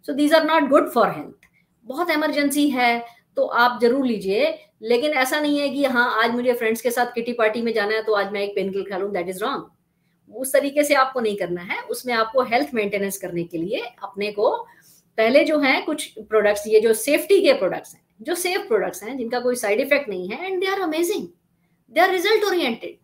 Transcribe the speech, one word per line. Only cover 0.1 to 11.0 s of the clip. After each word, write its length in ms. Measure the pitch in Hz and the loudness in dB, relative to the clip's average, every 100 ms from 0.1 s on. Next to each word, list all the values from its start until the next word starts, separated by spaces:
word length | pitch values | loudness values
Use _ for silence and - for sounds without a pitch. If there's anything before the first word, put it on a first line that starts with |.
| 269 | 0
these 200 | 294 320 | 4 4
are 120 | 311 | 4
not 120 | 320 277 | 2 6
good 120 | 285 | 4
for 200 | - 240 | 4 2
health। 360 | 196 151 - - _ _ _ _ | 2 0 -12 -20 _ _ _ _
बहुत 260 | 220 269 339 | -12 -4 -2
emergency 600 | 302 302 285 285 294 294 | 0 0 0 0 2 0
है 340 | 254 240 233 233 _ _ - | 2 2 0 -4 _ _ -4
तो 80 | |
आप 340 | 269 233 240 226 | 0 2 2 4
जरूर 240 | 233 269 254 | 2 2 0
लीजिए, 520 | 208 185 208 302 320 _ _ | -2 -2 0 0 -2 _ _
लेकिन 280 | 220 233 302 | -2 0 2
ऐसा 300 | 294 262 302 | 0 0 0
नहीं 180 | 294 285 | 0 0
है 100 | 285 | 0
कि 160 | 254 | 0
हाँ, 400 | 269 240 247 214 | 0 2 2 2
आज 60 | 233 | 0
मुझे 220 | 240 247 | 0 0
friends 280 | 233 226 226 | 0 0 0
के 100 | 247 | -2
साथ 160 | 240 240 | 0 -2
kitty 260 | 233 233 | -2 -6
party 300 | 240 220 233 | 0 0 0
में 100 | 233 | -2
जाना 220 | 220 208 | 0 0
है 80 | 220 | 0
तो 100 | 220 | 0
आज 200 | 208 196 | 0 0
मैं 100 | 202 | -4
एक 100 | 202 202 | -4 -2
pin 160 | 190 | -4
किलर 180 | 196 190 | -4 -6
खा 80 | 190 | -6
लूँ, 140 | 202 | -4
that 180 | 190 175 | -4 -6
is 80 | 185 | -6
wrong। 220 | 233 247 - _ _ _ _ _ _ | -4 -6 -10 _ _ _ _ _ _
उस 180 | 214 262 | -10 0
तरीके 320 | 277 277 285 | 0 2 0
से 100 | 294 | 2
आपको 260 | 277 | 2